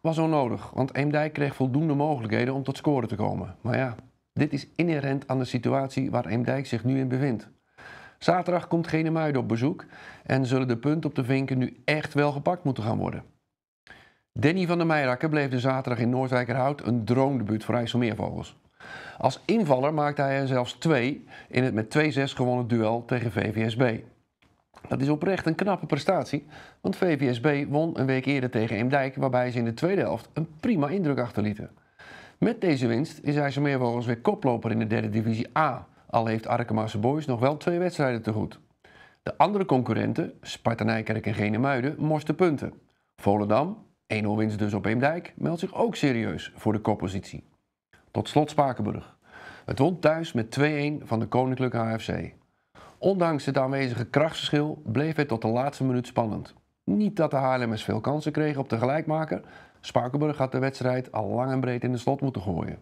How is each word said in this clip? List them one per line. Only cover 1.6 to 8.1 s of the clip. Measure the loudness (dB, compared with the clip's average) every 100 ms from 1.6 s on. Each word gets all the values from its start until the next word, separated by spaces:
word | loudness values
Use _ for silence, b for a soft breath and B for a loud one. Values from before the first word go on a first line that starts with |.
| 0 2 2
mogelijkheden | 2 0 -2 0 0 0
om | -2
tot | -4 -2
scoren | 0 2 0
te | -2
komen. | -2 -2 -6 -8
Maar | -2 0
ja, | -2 -4 -16 _ _
dit | -2 0
is | 0 -8 -2
inherent | 0 0 0 -2 -2
aan | -2
de | 0
situatie | -2 0 0 0 -2 0
waar | 0 0
Eemdijk | -2 0 -2 -2
zich | -2
nu | 0 0
in | 0
bevindt. | 0 0 -2 -6 _ _ B B B B